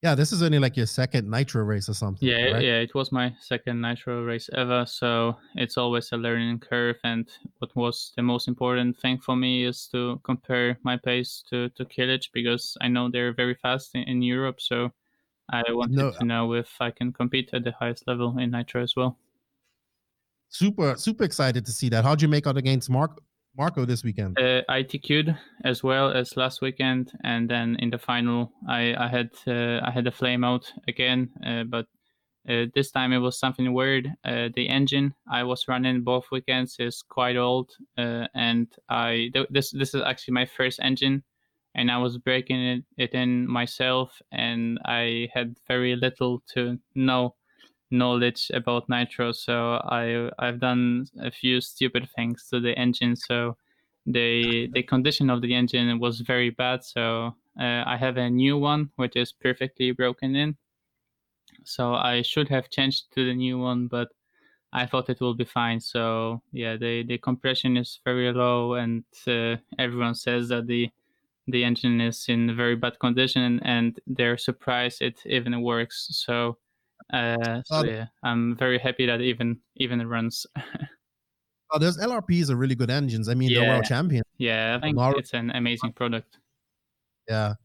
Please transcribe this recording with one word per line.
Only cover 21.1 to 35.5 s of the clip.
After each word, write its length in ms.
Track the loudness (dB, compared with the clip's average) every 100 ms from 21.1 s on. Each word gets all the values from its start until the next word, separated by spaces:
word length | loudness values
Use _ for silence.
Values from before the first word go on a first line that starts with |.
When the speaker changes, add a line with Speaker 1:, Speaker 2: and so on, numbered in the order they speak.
| 0
Speaker 1:
excited 420 | 0 2 2 2 -2
to 60 |
see 160 | -2 0
that. 160 | 4
How'd 180 | 4 6
you 60 | 4
make 180 | 4 2
out 100 | 0
against 320 | 2 0 2
Mark-, 320 | 2 2 -2 _ _ _ -4
Marco 280 | -2 0
this 200 | 0 0
weekend? 340 | -2 -2 -2 2
Speaker 2:
Uh, 240 | 2 2 2
I 160 | -2
T 140 | -2 -6
Q'd 380 | 0 2 2 -2 -6 _
as 180 | -2 0
well 300 | 2 4 4
as 240 | 2 -2 -2
last 240 | -2 -2
weekend, 500 | -6 0 0 0 -2 -6
and 240 | -2 0 0
then 240 | 0 0 0
in 100 | -2
the 80 | -4
final, 540 | -2 0 0 0 -2 _ -4
I, 260 | 0 0 0
I 120 | 0
had, 220 | 0 -2 -6 -4
uh, 320 | -2 0 -2
I 80 | -2
had 160 | 0 -2
a 60 |
flame 320 | 0 0 2
out 280 | 2 0 -4 -12 -8
again, 440 | 0 2 2 0 -6
uh, 200 | -6 -4
but, 220 | -4 -4 -6 _ _ _ _ _ -2
uh, 180 | 0 0
this 200 | 0 0
time 200 | 2 2
it 60 | 4
was 180 | 2 0
something 360 | -4 0 0
weird. 400 | 2 2 0 -2 -8
Uh, 260 | -6 -2 -2
the 140 | -2 0
engine 440 | 2 2 2 0 -2 -6
I 140 | -4
was 240 | -2